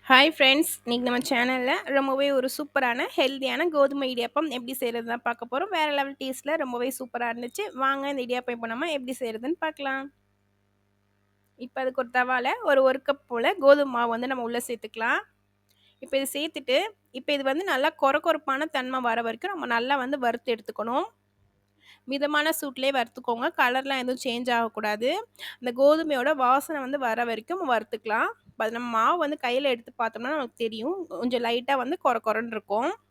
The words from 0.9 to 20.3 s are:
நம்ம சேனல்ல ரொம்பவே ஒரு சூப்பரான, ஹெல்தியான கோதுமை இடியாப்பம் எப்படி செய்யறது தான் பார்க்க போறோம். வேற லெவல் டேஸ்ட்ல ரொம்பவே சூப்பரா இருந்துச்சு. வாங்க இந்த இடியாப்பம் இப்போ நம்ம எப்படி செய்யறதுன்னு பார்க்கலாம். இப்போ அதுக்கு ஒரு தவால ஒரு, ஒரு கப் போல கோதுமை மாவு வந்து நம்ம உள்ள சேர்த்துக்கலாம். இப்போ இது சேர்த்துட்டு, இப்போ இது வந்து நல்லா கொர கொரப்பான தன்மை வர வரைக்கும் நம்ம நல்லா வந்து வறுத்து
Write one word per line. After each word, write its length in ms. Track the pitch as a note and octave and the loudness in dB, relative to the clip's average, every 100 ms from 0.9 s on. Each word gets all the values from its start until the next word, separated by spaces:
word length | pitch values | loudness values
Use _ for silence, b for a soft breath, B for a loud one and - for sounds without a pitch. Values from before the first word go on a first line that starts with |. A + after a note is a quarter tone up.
| A#3+ B3 | -2 0
நம்ம 120 | B3 | -2
சேனல்ல 480 | B3+ B3 B3 B3+ B3 F4 - | 0 0 2 0 0 -2 0
ரொம்பவே 400 | C#4 C4+ C4+ C#4+ | 0 2 2 2
ஒரு 180 | C#4 B3+ | 2 0
சூப்பரான, 540 | - D4 C#4 B3+ A#3+ F#4+ | -6 -2 0 0 0 -2
ஹெல்தியான 560 | - C4+ C4+ C4 B3 F4 | 2 0 0 -4 0 0
கோதுமை 380 | D4+ C#4 C#4 C4 | 4 4 2 -2
இடியாப்பம் 400 | A#3+ A#3 C#4+ D#4+ | -2 -2 -2 -2
எப்படி 240 | B3+ A#3+ | -4 -8
செய்யறது 320 | C4 A#3+ A#3 A3+ | -4 -4 -4 -4
தான் 160 | A#3 | -4
பார்க்க 260 | A#3+ A#3+ A#3+ | -4 -4 -4
போறோம். 220 | C4 G4 | -4 -2
வேற 160 | F4 D4+ | 0 0
லெவல் 240 | C#4+ C#4 C#4 | 0 -2 -6
டேஸ்ட்ல 400 | C4+ B3+ C#4 A3+ | -8 -6 -4 -2
ரொம்பவே 320 | B3+ A#3+ B3 | -2 -2 -4
சூப்பரா 360 | C4 B3+ B3 A#3+ | -4 -8 -6 -4
இருந்துச்சு. 360 | A#3 B3 - G#4 C#4+ | -6 -8 -8 -8 -2
வாங்க 340 | C4+ C#4 C#4 | 0 0 -2
இந்த 120 | C#4+ | -4
இடியாப்பம் 340 | A#3+ B3 B3 A#3+ | -4 -4 -4 -6
இப்போ 120 | A3+ | -6
நம்ம 180 | A#3 E4 | -4 -4
எப்படி 240 | D4 B3+ | -4 -6
செய்யறதுன்னு 440 | C4 A#3+ A3 B3 F4 | -6 -6 -6 -6 -4
பார்க்கலாம். 420 | D#4+ D#4 C#4 C4+ C#4 _ _ _ _ _ _ _ _ _ _ _ _ _ _ _ | -4 -4 -6 -6 -8 _ _ _ _ _ _ _ _ _ _ _ _ _ _ _
இப்போ 220 | B3+ - | -10 -4
அதுக்கு 220 | C4 C4 | -4 -2
ஒரு 80 | A#3+ | 0
தவால 440 | B3+ B3+ B3+ B3 A4+ | 0 2 0 0 -2
ஒரு, 180 | G4 C#4 | 4 6
ஒரு 180 | C4 C4 | 6 2
கப் 220 | - C#4 _ | -2 -4 _
போல 260 | A#3 C4+ G4 | 0 0 4
கோதுமை 340 | C#4 D4 C#4 | 6 8 6
மாவு 200 | A#3+ A#3 | 0 0
வந்து 180 | A3+ B3 | 0 -2
நம்ம 160 | C4 A#3 | -4 -4
உள்ள 120 | A#3+ | -4
சேர்த்துக்கலாம். 600 | A#3+ A#3 G#3+ A3+ A3+ D#4+ G#4+ _ _ _ _ b b b | -6 -10 -10 -4 0 0 -2 _ _ _ _ b b b
இப்போ 120 | C4 C4+ | -2 0
இது 120 | C4+ | 0
சேர்த்துட்டு, 480 | C#4 D#4 D4+ C4+ C4+ G#4 - _ | -4 -6 -6 0 2 2 -8 _
இப்போ 200 | - C#4 | -8 -2
இது 140 | C#4+ C4+ | 0 2
வந்து 200 | C#4+ G4 | 0 0
நல்லா 260 | C4 D4 - | 2 2 2
கொர 240 | C#4 C#4+ | 2 4
கொரப்பான 500 | E4+ D#4 - C4+ D#4 | 2 0 0 -2 -2
தன்மை 300 | C#4 B3+ C4 | -2 -2 -2
வர 200 | A#3+ A3+ | 0 0
வரைக்கும் 320 | A#3 A3+ F#4 | -2 -4 -6
நம்ம 180 | F#4 B3 | -6 -2
நல்லா 240 | A#3 B3 C#4+ | 0 2 0
வந்து 220 | C4 C#4+ | 0 0
வறுத்து 340 | A#3+ | 0